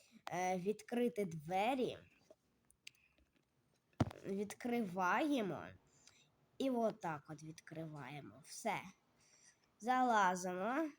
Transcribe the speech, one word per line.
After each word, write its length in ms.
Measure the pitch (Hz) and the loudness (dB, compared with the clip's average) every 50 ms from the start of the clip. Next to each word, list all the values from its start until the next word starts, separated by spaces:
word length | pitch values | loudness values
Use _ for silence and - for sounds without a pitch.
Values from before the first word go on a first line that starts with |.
| - - - - _ - | -20 -20 -20 -14 _ -4
е, 240 | - 175 180 185 190 | -2 0 2 2 2
відкрити 680 | 185 175 202 214 214 - - 240 240 247 233 233 208 202 | 2 2 0 -2 -2 -4 -4 0 2 2 2 2 0 -2
двері. 760 | 170 165 160 143 160 185 190 208 240 277 254 233 151 101 78 - - - _ _ _ - _ _ _ _ _ _ _ _ _ _ - - _ _ _ _ _ _ _ _ _ _ _ _ _ _ _ _ _ _ _ _ - - - - - - | -2 -4 -6 -4 0 2 2 4 4 4 2 2 0 -2 -6 -12 -20 -20 _ _ _ -20 _ _ _ _ _ _ _ _ _ _ -20 -20 _ _ _ _ _ _ _ _ _ _ _ _ _ _ _ _ _ _ _ _ -2 -2 -2 -2 -8 -8
Відкриваємо. 1400 | 180 196 196 208 202 - - - 240 240 240 220 180 170 190 185 175 196 233 320 294 294 247 208 175 147 104 82 90 95 - _ _ _ _ _ - _ _ _ _ _ _ _ _ _ _ | -6 -4 -4 -4 -6 -8 -6 -4 -2 0 0 -2 -2 -2 0 2 2 2 2 2 2 2 2 2 0 -2 -4 -8 -10 -14 -18 _ _ _ _ _ -20 _ _ _ _ _ _ _ _ _ _
І 120 | 262 269 | -2 0
отак 520 | 247 233 233 - - - - 170 156 147 - - | 2 2 2 0 0 -2 -4 -4 -4 -6 -6 -10
от 140 | 156 147 | -12 -10
відкриваємо. 1000 | 156 156 160 - - - 156 160 165 156 151 147 131 127 147 147 170 - 101 135 160 | -10 -14 -14 -14 -16 -12 -10 -10 -8 -8 -10 -10 -10 -10 -12 -12 -12 -14 -16 -18 -18
Все. 360 | - - - - 220 185 139 - 190 - _ _ _ _ _ _ _ _ _ _ - _ _ _ _ _ _ | -16 -14 -4 -2 -2 -2 -2 -4 -10 -16 _ _ _ _ _ _ _ _ _ _ -20 _ _ _ _ _ _
Залазимо, 1080 | 208 233 254 254 254 247 226 214 196 180 185 180 180 185 180 180 190 226 262 302 330 294 - | 0 2 4 6 6 6 6 6 6 6 4 2 0 -2 -2 0 0 0 2 2 0 -2 -4